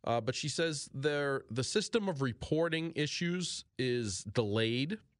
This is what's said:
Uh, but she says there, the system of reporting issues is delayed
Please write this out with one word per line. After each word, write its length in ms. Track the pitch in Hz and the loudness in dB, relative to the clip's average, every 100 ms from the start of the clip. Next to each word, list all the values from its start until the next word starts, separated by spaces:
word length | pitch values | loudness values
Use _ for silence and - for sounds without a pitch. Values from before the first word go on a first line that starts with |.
Uh, 160 | - 117 | 0 0
but 140 | 113 | 0
she 140 | - 151 | -4 -4
says 420 | - 165 147 - | 0 0 -2 -6
there, 500 | 135 147 147 143 135 - | -2 0 2 0 -2 -2
the 140 | 113 | -2
system 420 | 123 214 202 233 196 | 0 0 2 0 2
of 120 | 147 | 0
reporting 720 | 135 110 - 156 165 160 165 | -2 -2 0 2 2 2 -2
issues 680 | - 147 - 175 180 175 - - - | -2 -2 0 0 0 -2 -6 -10 -2
is 460 | 127 123 110 92 | 0 2 0 -4
delayed 760 | 104 110 107 107 113 120 147 220 _ | -2 0 2 4 4 2 0 -4 _